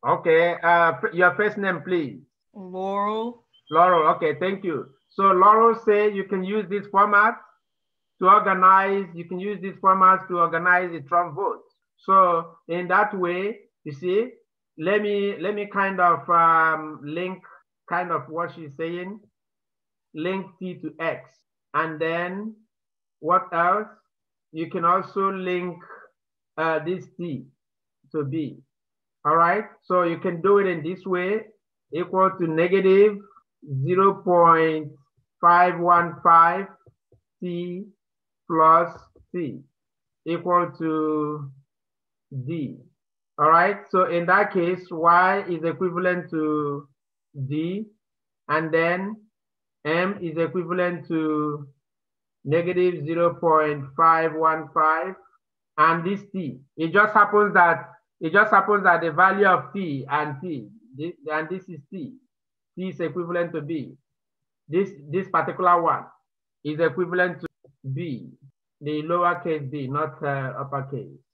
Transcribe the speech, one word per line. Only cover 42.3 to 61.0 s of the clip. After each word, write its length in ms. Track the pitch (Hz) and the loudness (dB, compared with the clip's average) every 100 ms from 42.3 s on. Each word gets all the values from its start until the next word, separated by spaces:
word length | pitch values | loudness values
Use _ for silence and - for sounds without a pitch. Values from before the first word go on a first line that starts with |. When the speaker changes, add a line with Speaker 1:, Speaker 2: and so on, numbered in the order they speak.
| 120 | -12
Speaker 1:
D. 340 | 123 165 127 80 _ _ _ _ _ - | -8 -8 -8 -12 _ _ _ _ _ 0
All 120 | 151 | 4
right, 260 | 165 185 202 - | 4 4 -2 -4
so 180 | 185 180 | 0 0
in 200 | 170 170 | 0 2
that 260 | 190 202 | 2 2
case, 320 | 190 170 180 - | 0 -2 -4 -8
Y 540 | 170 165 175 185 196 196 | 0 4 6 4 0 -4
is 140 | 170 | -4
equivalent 640 | 165 147 185 170 180 175 170 | -4 -2 -4 -2 -2 -2 -4
to 580 | 160 156 151 147 143 147 _ _ _ _ 143 135 | -4 -2 -2 -4 -6 -12 _ _ _ _ -12 -8
D, 380 | 147 165 196 220 _ _ _ _ _ - | -6 -6 -6 -10 _ _ _ _ _ -4
and 260 | 151 160 | -2 0
then 400 | 165 165 180 196 220 _ _ _ _ _ _ | 0 0 -2 -6 -10 _ _ _ _ _ _
M 340 | 147 165 185 202 | -4 -2 -2 -4
is 160 | 170 156 | -8 -4
equivalent 680 | 160 185 165 180 180 170 139 | -4 -4 -6 -4 -4 -4 -6
to 600 | 160 156 151 151 147 135 _ _ _ _ _ _ _ | -4 -2 -2 -4 -8 -14 _ _ _ _ _ _ _
negative 600 | 139 160 170 180 180 170 | -2 -2 0 0 0 -2
zero 300 | 143 165 170 | -6 0 0
point 500 | 170 170 156 151 147 135 - | 0 2 2 2 -4 -8 0
five 380 | 160 160 160 | 2 4 0
one 340 | 156 160 160 147 | 0 -2 -2 -4
five, 400 | 165 156 160 185 190 _ _ _ _ _ - | 0 0 0 -4 -10 _ _ _ _ _ 0
and 280 | 156 170 | 2 2
this 180 | 165 202 - | -2 -6 -8
T. 260 | 190 156 131 _ - | -10 -8 -12 _ -8
It 160 | 165 | 0
just 200 | 190 214 | 2 4
happens 420 | 214 202 208 208 | 4 4 4 4
that, 360 | 185 175 165 - - _ _ | 4 4 4 -4 -20 _ _
it 120 | 160 | -2
just 180 | 196 214 | 2 4
happens 320 | 202 185 202 | 2 2 2
that 180 | 185 170 | 4 2
the 120 | 165 | 0
value 340 | 151 185 196 196 | 2 2 4 2
of 260 | 175 135 | 2 -2
T 320 | 202 180 139 - | -8 -6 -6 -4
and 240 | 143 151 139 | -4 -4 -8
T, 260 | 185 143 104 110 _ | -10 -10 -12 -20 _
this, 160 | 131 | -12